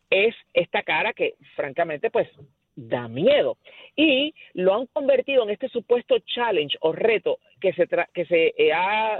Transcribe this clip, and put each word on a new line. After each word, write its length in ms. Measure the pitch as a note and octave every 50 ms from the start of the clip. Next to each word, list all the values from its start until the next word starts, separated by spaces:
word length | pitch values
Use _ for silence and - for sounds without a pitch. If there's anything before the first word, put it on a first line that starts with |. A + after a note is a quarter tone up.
| _ -
es 240 | F3+ F#3+ G3+ A3+ A3 - - _ -
esta 300 | F3 F3 - - G#3 -
cara 300 | - D#3+ D#3 F3+ A3 -
que, 200 | - E3+ C3+ - _ _ _ _
francamente, 560 | - D3 C#3+ C3 - E3+ E3 D#3 C#3+ - -
pues, 160 | - A3+ E3 - _ - - - _ _ _ _ _
da 320 | - A#2+ A2+ B2 B2 A#2+
miedo. 500 | A2+ A2+ C3 F3 B3+ D4 C4+ E3 B2+ - _ _ - - - - - _
Y 400 | - D#4 D#4+ C4 B3+ C#4+ D#4 - - - - -
lo 220 | - F#3 F#3 F#3+
han 100 | A3+ C4+ - -
convertido 500 | D#4 C#4 C4 C#4 - - - C4+ B3+ A3+
en 60 | G3+
este 180 | G#3 - - A#3+
supuesto 500 | - A#3+ - - A#3+ B3 - - B3+ A3+
challenge 580 | - - - A#3+ A#3+ A#3 G3+ D#3 D3+ C#3 - -
o 100 | - D#3+
reto 480 | D#3+ - - A3 A3 F#3+ - D3+ C3+ - _ _ _ -
que 140 | - F#3+ E3
se 140 | F3 E3+
tra-, 200 | - F3 E3 E3+ - -
que 120 | F3+ E3+
se, 280 | - F3 E3 E3 D#3 -
eh, 160 | - D3+ D#3
ha, 460 | D3+ E3 F3+ G3 G#3+ G#3+ A3 A3 G#3+ -